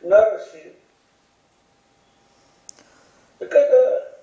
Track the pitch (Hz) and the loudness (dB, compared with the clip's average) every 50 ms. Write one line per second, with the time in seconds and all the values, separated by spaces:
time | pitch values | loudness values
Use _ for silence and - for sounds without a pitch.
0 | - 175 196 214 220 214 196 - - - - 156 151 - - _ _ _ _ _ | -4 0 2 2 2 0 -4 -10 -14 -18 -20 -20 -20 -20 -20 _ _ _ _ _
1 | _ _ _ _ _ _ _ _ _ _ _ _ _ _ _ _ _ _ _ _ | _ _ _ _ _ _ _ _ _ _ _ _ _ _ _ _ _ _ _ _
2 | _ _ _ _ _ _ _ _ _ _ _ _ _ - - _ _ _ _ _ | _ _ _ _ _ _ _ _ _ _ _ _ _ -20 -20 _ _ _ _ _
3 | _ _ _ _ _ _ _ - - - 605 571 571 571 508 508 508 - - - | _ _ _ _ _ _ _ -20 -12 -2 0 0 2 2 2 2 2 2 -2 -6
4 | - - - - | -8 -12 -20 -14